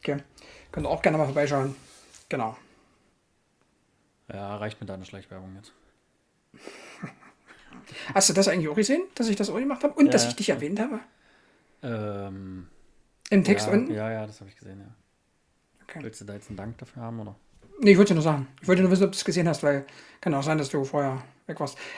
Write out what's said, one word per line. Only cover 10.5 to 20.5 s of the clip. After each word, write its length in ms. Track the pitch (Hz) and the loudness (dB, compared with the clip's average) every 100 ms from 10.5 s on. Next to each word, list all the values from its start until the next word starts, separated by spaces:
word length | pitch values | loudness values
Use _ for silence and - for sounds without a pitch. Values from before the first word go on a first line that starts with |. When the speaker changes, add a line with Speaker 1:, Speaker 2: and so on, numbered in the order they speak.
Speaker 1:
erwähnt 300 | 143 147 202 | -2 -2 -4
habe? 200 | 247 226 - _ _ _ _ _ _ _ | -4 -6 -12 _ _ _ _ _ _ _
Speaker 2:
Ähm, 840 | 131 113 104 101 98 95 95 92 90 - _ _ _ _ - | -8 -6 -6 -8 -10 -10 -12 -14 -16 -20 _ _ _ _ 2
Speaker 1:
Im 140 | 202 | 4
Text 220 | 185 202 208 | 4 2 4
Speaker 2:
ja, 60 | |
Speaker 1:
unten? 200 | 202 254 | 2 2
Speaker 2:
ja, 180 | - 110 | -4 -4
ja, 160 | 110 107 | -6 -8
das 140 | 107 | -12
habe 80 | 98 | -20
ich 60 | - | -20
gesehen, 240 | 104 98 | -20 -18
ja. 60 | 101 113 _ _ _ _ _ _ _ _ | -20 -20 _ _ _ _ _ _ _ _
Speaker 1:
Okay. 160 | - 160 | -20 -14
Speaker 2:
Willst 180 | 127 - | -14 -14
du 40 | |
da 80 | 101 | -14
jetzt 140 | 104 - | -14 -12
einen 80 | 98 | -12
Dank 220 | 101 117 | -10 -12
dafür 240 | - 120 | -16 -12
haben, 180 | 117 117 | -10 -10
oder? 140 | 104 110 _ _ - 403 | -12 -16 _ _ -20 4
Speaker 1:
Nee, 120 | 214 | 8
ich 60 | 185 | 8
wollte 160 | 202 | 8
nur 80 | 170 | 6
sagen. 240 | 156 147 131 - | 2 0 -4 -8
Ich 60 | - | 2
wollte 120 | 185 | 4
nur 80 | 185 | 6
wissen, 140 | 185 | 4
ob 80 | 190 | 2
du 40 | - | 0
es 80 | |
gesehen 220 | - 180 170 | -2 0 0
hast, 140 | 147 | 2
weil 220 | 147 139 139 - - - | 0 0 -4 -20 -20 -6
kann 120 | 180 | -2
auch 80 | 143 | -2
sein, 140 | 139 | 0